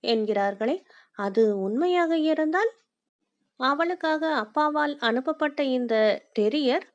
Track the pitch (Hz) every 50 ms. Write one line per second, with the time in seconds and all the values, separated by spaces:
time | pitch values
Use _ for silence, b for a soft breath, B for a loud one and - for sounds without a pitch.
0 | - 240 233 220 214 208 214 202 202 202 196 196 214 233 294 381 - b b b
1 | b b b - 202 202 196 220 226 214 208 196 190 190 208 247 320 359 359 359
2 | 349 320 330 330 302 311 311 311 311 311 320 359 415 466 453 _ _ _ _ _
3 | _ _ _ _ _ _ _ _ _ _ _ _ 254 262 285 285 330 339 359 359
4 | 349 320 311 311 302 320 311 269 214 214 _ 302 302 302 302 302 302 294 294 285
5 | - 233 226 247 262 - 311 311 311 294 294 - 294 269 254 254 247 233 226 220
6 | 214 214 202 - _ _ _ - 208 214 220 302 294 254 254 349 - _ _